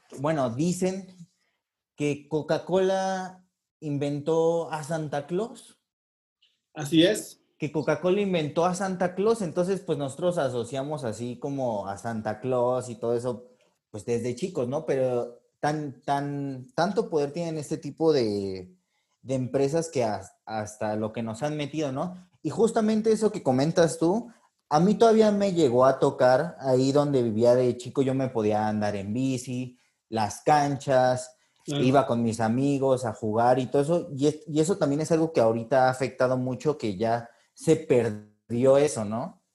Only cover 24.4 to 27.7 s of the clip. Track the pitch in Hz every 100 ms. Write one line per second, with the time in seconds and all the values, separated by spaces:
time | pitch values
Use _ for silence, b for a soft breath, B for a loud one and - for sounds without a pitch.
24.4 | B _ - 151 180 196 233 220 214 202
25.4 | 202 170 147 120 131 131 143 139 127 131
26.4 | 165 - 135 127 135 139 147 139 120 107
27.4 | 120 123 127